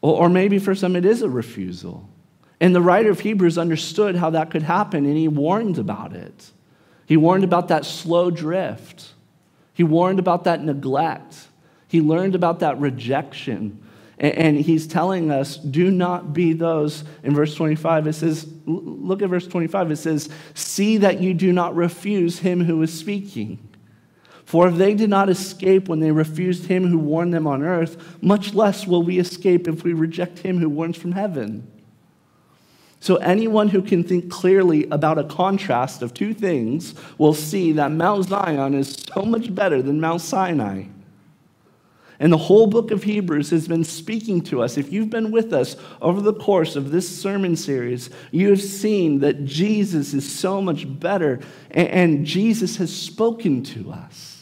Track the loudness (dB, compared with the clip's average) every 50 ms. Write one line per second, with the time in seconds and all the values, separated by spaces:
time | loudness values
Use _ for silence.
0 | 4 2 4 4 4 4 4 4 4 4 2 2 2 0 -2 0 0 0 0 2
1 | 4 2 2 2 0 -2 -2 -4 -6 -6 -10 -10 -10 -10 -10 -10 -12 -14 -14 -14
2 | -18 -20 -20 _ _ _ _ _ _ _ _ _ 4 4 6 6 6 6 4 6
3 | 4 2 2 0 -2 -2 0 2 2 2 2 2 -2 -2 -2 -2 -4 -6 -2 -2
4 | 0 0 0 0 0 0 0 0 -2 0 -2 -4 0 0 0 0 0 0 0 0
5 | 0 2 2 2 2 2 2 2 2 2 2 0 0 -2 -2 -2 -4 -4 -6 -8
6 | -10 -12 -14 -14 -16 -16 -20 -20 -20 -20 _ _ _ _ _ _ _ _ _ _
7 | _ _ 4 4 6 6 4 4 2 2 2 0 2 2 0 -2 -2 -4 -12 -12
8 | -6 0 0 2 2 2 -2 -4 -4 -4 -4 -4 -4 -4 -8 -12 -16 -20 -20 -20
9 | -20 -20 _ _ _ _ _ _ _ _ _ _ _ _ _ 2 2 4 4 4
10 | 4 2 2 0 2 2 0 2 2 0 0 0 -2 -4 -4 -4 -4 -2 -2 0
11 | -2 -2 -4 -8 -14 -20 -20 -20 -20 _ _ _ _ _ _ _ _ _ 2 2
12 | 4 4 2 2 2 0 0 2 2 0 0 0 -2 -2 -2 0 -2 -4 -4 -4
13 | -4 -2 -2 -2 -4 -6 -14 -12 -8 -8 -6 -6 -6 -8 -8 -12 -20 -20 -20 -20
14 | -20 -20 _ _ -2 0 2 4 2 4 4 2 2 2 2 0 0 -2 -2 -2
15 | 0 0 -2 -2 -2 -2 0 -2 -2 -4 -8 -10 -8 -4 0 2 2 2 4 2
16 | 0 0 -2 -4 -6 -6 -2 0 2 2 2 0 0 0 0 0 0 -2 -4 -8
17 | -14 -16 -18 -8 -2 0 2 2 2 0 0 -2 0 0 0 0 0 0 0 2
18 | 0 -2 -4 -2 -2 -2 -2 -2 -6 -14 -18 -14 -6 -6 -6 -6 -6 -10 -12 -10
19 | -4 -4 -2 -2 -2 -2 -2 -2 -4 -4 -4 -4 -4 -2 -2 -2 -2 -2 -2 -4
20 | -2 -2 -2 -2 -4 -6 -14 -18 -20 -18 -12 -12 -10 -8 -2 -2 0 2 2 4
21 | 4 2 2 2 0 0 0 2 2 2 4 2 2 0 0 0 0 -2 -2 -6
22 | -6 -4 0 0 0 0 -2 -2 -2 -2 0 0 0 0 2 0 0 -2 -2 -8
23 | -8 -6 -6 -6 -8 -10 -10 -10 -8 -8 -10 -14 -18 -20 -20 -20 _ _ _ _
24 | _ _ _ _ _ _ -20 -20 _ 0 4 6 6 6 6 4 4 4 4 2
25 | 2 2 4 4 4 2 2 0 -2 -12 -10 -4 2 4 4 4 2 0 -2 0
26 | 2 2 4 2 2 0 -2 -4 -2 -2 -2 -4 -2 -2 0 0 2 2 2 2
27 | 0 0 0 0 0 0 0 0 0 0 -2 -2 -2 -2 0 0 -2 -4 -6 -14
28 | -20 -20 -14 -2 2 2 2 2 2 -2 0 2 2 2 2 -2 -2 0 0 2
29 | 2 0 0 0 -2 -2 -6 -2 2 2 2 4 2 0 -6 -2 -2 -2 0 0
30 | -2 -2 -2 -6 -6 -8 -8 -10 -6 -4 -2 0 0 0 -2 -2 -4 -6 -6 -8
31 | -6 -6 -4 -4 -4 -4 -4 -6 -6 -8 -8 -12 -14 -18 -20 -20 _ _ _ _
32 | _ _ _ _ _ _ _ _ _ _ _ _ _ _ _ _ _ _ _ _
33 | 0 0 0 2 4 2 2 2 2 2 2 2 2 4 2 2 2 2 2 2
34 | 2 2 0 -2 -2 -4 -12 0 2 4 4 6 6 4 4 2 0 0 -2 0
35 | 2 2 0 0 -2 -6 -2 -2 0 0 0 -2 -2 -2 0 0 0 -2 -6 -8
36 | -10 -10 -6 -6 -4 -4 0 0 2 2 2 0 0 -2 -2 -4 -6 -8 -16 -18
37 | -20 -20 -2 4 4 4 4 4 -2 -4 -2 0 0 2 2 2 0 0 0 0
38 | 2 2 2 2 0 -2 0 -2 0 0 0 0 0 0 0 0 -2 -4 -6 -14
39 | -14 -8 -6 -4 0 0 0 0 -2 -4 -4 -2 0 2 2 0 0 0 0 0
40 | 0 -2 -2 -4 -4 -4 -2 -2 0 0 0 -2 -2 -2 -6 -8 -10 -12 -16 -20
41 | -20 -20 _ _ _ _ _ _ _ _ _ _ _ _ _ _ _ _ _ _
42 | _ -20 -10 _ 4 4 4 4 4 6 6 6 8 6 4 0 0 0 -4 -2
43 | -2 -2 -2 -2 -2 0 -2 -2 0 0 0 -2 0 0 -2 -2 -2 -2 -6 -12
44 | -8 -6 -6 -6 -4 -2 -2 -2 -2 -2 -2 -2 -2 -2 -2 -4 -6 -4 -4 -4
45 | -4 -2 -2 -4 -4 0 0 0 0 2 0 0 0 -2 -4 -16 -18 -20 -16 -4
46 | 0 0 0 2 0 0 -2 0 0 2 2 2 2 0 -2 -6 -6 -2 -2 -2
47 | -2 -4 -10 -8 -6 -4 -4 -2 0 0 -2 -2 -2 -4 -4 -4 -2 -4 -6 -6
48 | -8 -14 -18 -20 -18 -6 0 2 4 4 4 4 2 -4 -8 -4 -2 0 2 2
49 | 2 2 2 2 2 2 0 0 -4 -6 -2 0 0 2 2 0 0 0 0 -2
50 | -2 -2 -4 -4 -4 -6 -8 -4 -4 -2 -2 -2 -2 -2 -4 -4 -6 -10 -12 -6
51 | -4 -4 -2 0 0 0 -2 -2 -6 -16 -20 -20 -20 -6 0 0 0 2 4 4
52 | 4 4 4 2 0 -2 -2 0 2 2 2 2 0 -4 -2 -4 -4 -4 -4 -8
53 | -10 -12 -4 -2 0 0 0 0 -2 0 0 0 -2 -8 -12 -12 -12 -12 -14 -16
54 | -16 -18 -20 -20 -20 -20 -20 -20